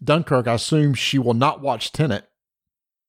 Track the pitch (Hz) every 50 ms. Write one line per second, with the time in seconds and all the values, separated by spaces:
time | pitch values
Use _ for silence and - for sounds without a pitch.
0 | 127 147 147 170 - - 147 127 117 120 117 113 - - 160 151 147 143 131 -
1 | - - 135 135 120 120 113 117 135 156 139 - 135 139 120 107 - - - -
2 | 156 143 101 101 - _ _ _ _ _ _ _ _ _ _ _ _ _ _ _
3 | _